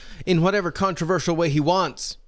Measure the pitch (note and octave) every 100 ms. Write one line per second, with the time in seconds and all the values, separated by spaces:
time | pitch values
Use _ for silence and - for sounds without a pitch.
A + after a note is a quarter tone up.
0 | - - - F3 F3 G3+ F3+ - F#3+ E3+
1 | D#3+ F3+ - E3 E3 C#3+ D3 F#3 E3 -
2 | - -